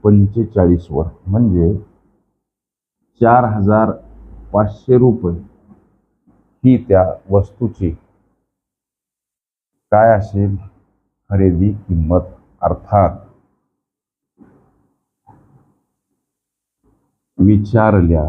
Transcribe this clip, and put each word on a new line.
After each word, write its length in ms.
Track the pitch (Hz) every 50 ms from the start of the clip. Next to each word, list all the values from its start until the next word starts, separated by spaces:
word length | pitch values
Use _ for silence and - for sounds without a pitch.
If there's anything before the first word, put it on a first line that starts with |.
| -
पंचेचाळीस 840 | 104 104 101 101 98 101 117 113 - - 101 90 87 87 87 - -
वर, 140 | 73 67 69 82 - _ _ 92
म्हणजे 460 | 95 113 120 110 90 87 85 82 87 101 - _ _ _ _ _ _ _ _ _ _ _ _ _ _ _ _ _ _ _ _ _ _ _ _ _ _ _
चार 220 | 120 113 120 123 120 110 107
हजार 380 | 107 98 101 107 110 110 101 - - - - - - - - - - - - -
पाचशे 440 | 101 107 107 104 - _ - 127 123
रुपये 360 | 123 127 110 - - 87 85 85 - - _ _ _ _ _ _ _ _ _ _ _ _ _ _ _ _ _ _ _ _ _ _ -
ही 140 | 127 127 113 - -
त्या 160 | 98 95 92 92 - - _ 95
वस्तूची 580 | 98 101 98 - - _ 123 107 92 - 98 85 76 - _ _ _ _ _ _ _ _ _ _ _ _ _ _ _ _ _ _ _ _ _ _ _ _ _ _ _ _ _ _ _ _ _ _ _ _ _ _
काय 240 | - 107 110 117 113 104
असेल 380 | 101 - - 98 101 101 101 92 90 - _ _ _ _ _ _ _ _ _ _ _ _
खरेदी 420 | 101 98 98 92 87 85 95 104 104
किंमत, 480 | 104 - - 92 82 80 78 87 90 90 - - _ _ _ _ _
अर्थात 560 | - 85 - - - - - 104 95 87 85 - - _ _ _ _ _ _ _ _ _ _ _ _ _ _ _ _ _ _ _ _ _ _ _ - _ _ _ _ _ _ _ _ _ _ _ _ _ _ _ _ _ - _ _ _ _ _ _ _ _ _ _ _ _ _ _ _ _ _ _ _ _ _ _ _ _ _ _ _ _ _ _ _ _ _ _ _ _ _ _ _ _ -
विचारल्या 840 | - 101 104 101 107 104 117 113 110 110 104 98 87 85 85 80 76